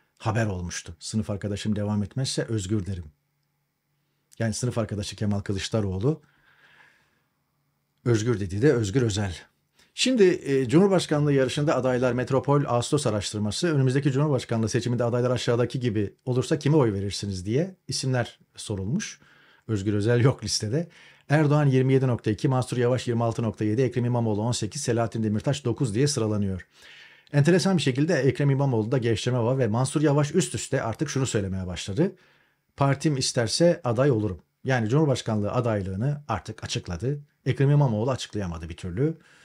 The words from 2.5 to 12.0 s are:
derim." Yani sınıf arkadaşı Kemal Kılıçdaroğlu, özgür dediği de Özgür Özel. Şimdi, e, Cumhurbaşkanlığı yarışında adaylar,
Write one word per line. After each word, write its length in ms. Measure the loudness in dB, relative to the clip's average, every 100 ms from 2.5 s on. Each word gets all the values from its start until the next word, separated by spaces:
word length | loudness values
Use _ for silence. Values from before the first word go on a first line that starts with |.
| -4 -2 -4 -4
derim." 180 | -8 -10 -18 _ _ _ _ _ _ _ _ _ _ _ -6
Yani 160 | -4
sınıf 240 | -2 -4 -2
arkadaşı 380 | -4 -4 -8 -4
Kemal 240 | -2 -2
Kılıçdaroğlu, 840 | -4 -6 -4 -2 -2 -2 -2 -2 _ _ _ _ _ _ -20 _ _ _ _ _ _ _ _ _ _ _
özgür 360 | 0 0 2 -2
dediği 220 | -4 0
de 100 | 2
Özgür 300 | 2 0 0
Özel. 340 | 0 0 -4 -6 -16 _ _ _ _
Şimdi, 300 | -2 0 6
e, 440 | 6 4 0 0 4
Cumhurbaşkanlığı 640 | 6 6 4 2 2 2
yarışında 440 | 4 2 0 0 2
adaylar, 360 | 2 2